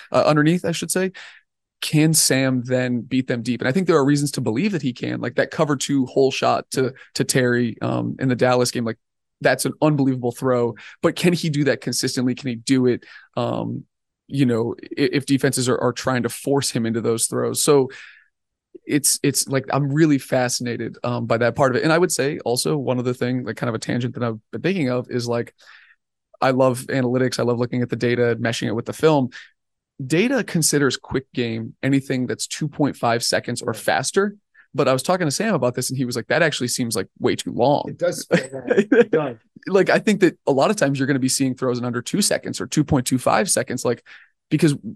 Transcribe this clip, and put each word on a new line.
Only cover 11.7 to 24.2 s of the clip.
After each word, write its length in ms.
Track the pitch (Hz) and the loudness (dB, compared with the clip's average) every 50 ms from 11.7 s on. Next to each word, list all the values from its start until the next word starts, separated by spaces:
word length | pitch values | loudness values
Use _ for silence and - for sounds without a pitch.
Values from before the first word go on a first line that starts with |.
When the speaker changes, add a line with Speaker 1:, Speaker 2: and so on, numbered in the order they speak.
| 120 117 | 0 0
Speaker 1:
consistently? 560 | - 135 123 - - 131 - 131 123 127 123 | -2 -6 -4 -2 -4 -4 -2 0 0 -2 -2
Can 140 | - - 131 | -2 -4 -6
he 40 | 120 | -6
do 320 | 113 113 - 135 131 127 | -6 0 2 2 4 4
it, 180 | 123 120 - - - - - - _ - | 2 2 0 -4 -12 -20 -20 -20 _ -6
um, 480 | 127 120 120 117 113 113 113 120 127 - _ _ _ _ _ _ _ _ - | -4 -4 -2 -2 -4 -4 -6 -6 -8 -12 _ _ _ _ _ _ _ _ -6
you 180 | 139 139 143 | -2 0 2
know, 300 | 123 117 110 117 120 - - | 2 2 0 0 -2 -4 -8
i-, 300 | - - - - 143 135 - | -12 -12 -4 -2 -2 0 0
if 140 | 143 127 | -2 -2
defenses 420 | - 139 131 - 139 120 - 123 123 | 0 0 2 2 2 0 0 0 0
are, 100 | 120 - | 0 0
are 140 | - 127 120 | 0 -2 -2
trying 300 | - - 131 127 123 117 | -2 -4 -2 -2 0 -2
to 60 | 120 | -4
force 420 | - - - 139 139 139 131 - | -6 -6 -4 0 0 0 0 -2
him 160 | - 135 113 | -2 -2 -2
into 140 | 117 117 117 | -2 -2 -2
those 260 | 110 117 113 117 - | -2 -2 -2 -2 -2
throws? 340 | - 123 123 123 117 117 117 | -4 -2 -2 -4 -4 -2 -2
So 300 | - - 147 139 131 131 - - - - - - _ _ _ _ _ _ _ _ _ _ - - - | 2 4 4 4 4 2 -4 -14 -20 -20 -20 -20 _ _ _ _ _ _ _ _ _ _ -20 -16 -6
it's, 320 | - 131 147 139 - - - - | -2 -2 0 0 0 -2 0 -2
it's 240 | 147 139 - - - | -2 -2 -2 -2 -2
like, 160 | 135 135 131 - - | -2 -4 -2 0 -2
I'm 200 | 135 143 139 135 | 0 0 0 2
really 260 | 151 165 156 147 135 | 2 4 4 4 2
fascinated, 800 | - - - 131 127 123 - - 123 120 117 117 117 - - - - | 0 -2 -2 0 0 0 -2 -4 -4 -6 -6 -6 -6 -8 -8 -6 -6
um, 240 | 120 120 120 117 | -4 -4 -2 0
by 120 | 113 117 113 | 0 0 2
that 180 | 120 117 120 | 2 2 2
part 160 | - 147 131 120 | 4 2 2 2
of 60 | 120 | 2
it. 40 | - | 2
And 100 | 156 160 | 4 4
I 60 | 170 | 4
would 140 | 180 175 - | 4 2 0
say 260 | - 131 143 160 - - | 0 -2 -2 -2 -4 -2
also 320 | - 120 123 - 156 156 | -2 -2 0 0 0 -2
one 240 | 147 127 123 127 123 | -2 0 -2 -2 -2
other 120 | 120 127 123 | 0 -2 -2
thing, 300 | - 127 123 127 127 120 | -2 -2 -2 -2 -4 -4
like, 140 | 104 113 | -6 -8
kind 120 | - 139 123 | -6 -4 -4
of 60 | 113 | -4
a 60 | 110 | -4
tangent 340 | - - 123 123 120 123 117 | -4 -4 -4 -2 -2 -4 -4
that 80 | 113 | -4